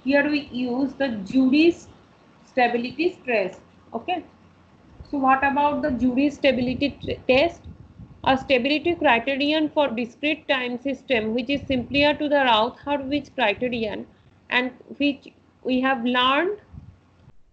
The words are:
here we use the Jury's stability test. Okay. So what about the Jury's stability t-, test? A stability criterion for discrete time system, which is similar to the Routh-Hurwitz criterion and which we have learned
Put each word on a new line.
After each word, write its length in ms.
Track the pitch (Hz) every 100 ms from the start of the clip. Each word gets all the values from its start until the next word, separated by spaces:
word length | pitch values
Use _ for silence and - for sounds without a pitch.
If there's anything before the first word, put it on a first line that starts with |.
here 260 | 254 285 294
we 180 | 294 233
use 400 | 233 247 247 277
the 140 | - 269 220
Jury's 640 | 190 262 262 285 330 339 - - - _ _ _ _
stability 720 | - 240 240 247 254 349 - -
test. 340 | 226 185 - - _ -
Okay. 320 | 226 - 359 - _ - _ _ _ - - -
So 80 | 285
what 240 | 262 262
about 400 | 277 269 294 269
the 80 | 262
Jury's 440 | 247 254 247 294
stability 560 | 285 277 247 247 254 285 -
t-, 180 | - - -
test? 340 | 254 330 - - - - - - - -
A 120 | 214
stability 560 | - 262 247 294 330
criterion 720 | 339 302 233 233 277 285 311 302
for 200 | 302 277
discrete 600 | 226 240 - 294 311 -
time 320 | 269 247 240
system, 540 | 277 262 - 240 214
which 160 | 226 240
is 100 | 277 -
similar 480 | 262 233 277 294
to 120 | 302 302
the 100 | 285
Routh-Hurwitz 1000 | 262 214 233 - 285 285 269 285 285
criterion 720 | - 226 196 247 240 220 196 240 _ _ _ -
and 220 | 247 254 - - 226
which 320 | 285 269 - _ _ _
we 180 | - 254
have 200 | 262 269
learned 520 | 240 247 254 277 359 415 - - - - _ _ - - -